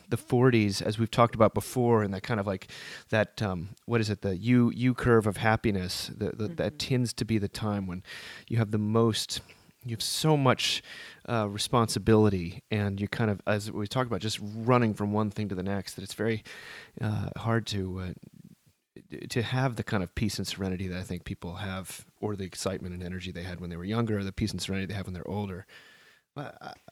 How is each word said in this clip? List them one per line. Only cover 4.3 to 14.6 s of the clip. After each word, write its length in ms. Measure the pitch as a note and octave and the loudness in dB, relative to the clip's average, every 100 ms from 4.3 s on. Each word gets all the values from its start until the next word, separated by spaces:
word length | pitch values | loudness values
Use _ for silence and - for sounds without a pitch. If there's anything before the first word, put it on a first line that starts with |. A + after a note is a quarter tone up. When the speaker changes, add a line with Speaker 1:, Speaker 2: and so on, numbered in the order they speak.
| F#2 | -2
Speaker 1:
U, 340 | A2+ B2 A#2+ | 4 6 6
U 200 | - B2+ | 4 0
curve 320 | A#2+ B2 A2+ G#2 | 2 6 6 6
of 100 | F2+ | 2
happiness, 760 | A2 A2 A#2+ G2 F2+ - - - | 2 4 2 0 -2 -6 -8 -4
the, 140 | G2+ | -4
the, 180 | - G#2 | -4 -6
that 240 | E2 F#2 | -2 -2
Speaker 2:
Mm-hmm. 20 | - | -2
Speaker 1:
tends 340 | - B2+ A#2+ | -2 0 0
to 120 | - | -2
be 140 | A2 G#2+ | 0 0
the 100 | G2 | 0
time 380 | - G#2+ G2+ F#2+ | -4 -4 -2 -4
when 160 | F2+ - - - - - | -8 -10 -16 -16 -18 -2
you 80 | A#2 | 0
have 120 | G#2 | 0
the 80 | G#2+ | 0
most, 640 | G#2 A2+ A#2 G#2 - - - - _ _ | 2 4 4 2 -4 -8 -10 -20 _ _
you 60 | B2 | -10
have 120 | A2+ | -6
so 340 | - - D#3 D3 | -4 0 4 6
much, 460 | C3 - - - - - - - - | 6 4 2 -2 -6 -16 -18 -16 -2
uh, 200 | A2+ G#2 | -2 0
responsibility, 1120 | G#2 - B2 A2 G#2 G2+ G#2+ G#2+ F#2+ E2+ - - | -2 2 4 4 2 6 8 8 4 -2 -8 -4
and 300 | G#2+ G2+ G2 | -2 -2 -2
you 80 | G2+ | -4
kind 220 | - A2 | 0 0
of, 100 | G2+ - | 0 0
as 240 | G#2 G#2+ | 0 -2
we 160 | G#2 G#2 | -6 -2
talked 200 | C3 A#2+ | -2 0
about, 140 | G2 | -2
just 180 | A2 - | -2 -4
running 520 | G#2 A2 | -6 -2